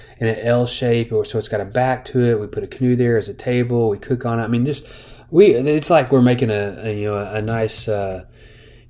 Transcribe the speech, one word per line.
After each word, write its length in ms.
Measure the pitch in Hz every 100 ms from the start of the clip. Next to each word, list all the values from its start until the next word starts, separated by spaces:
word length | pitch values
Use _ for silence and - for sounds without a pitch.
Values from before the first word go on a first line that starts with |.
| - -
in 100 | 113
an 100 | 110
L 260 | 113 120 120
shape, 460 | - 127 117 117
or 140 | 110 104
so 120 | 117
it's 100 | 104
got 120 | 107
a 60 | 98
back 380 | 110 127 127 -
to 180 | 127
it. 160 | 120 113
We 60 | 104
put 180 | -
a 20 | 101
canoe 300 | - 127 123
there 220 | 120 117
as 100 | 101
a 60 |
table. 560 | 98 - 123 123 120 113
We 80 | 101
cook 260 | - 123
on 160 | 120 117
it. 40 |
I 20 | 110
mean, 180 | 120
just, 240 | 131 147 - - - - -
we, 240 | 165 202
it's 360 | 123 139 151 147
like 200 | 165 131
we're 120 | 135
making 280 | 123 123 120
a, 300 | 104 101 -
a, 140 | 110 104
you 100 | 104
know, 80 | 101
a, 180 | 101
a 80 | 107
nice, 440 | 107 113 110 - -
uh, 380 | 104 98 92 - - - - - - -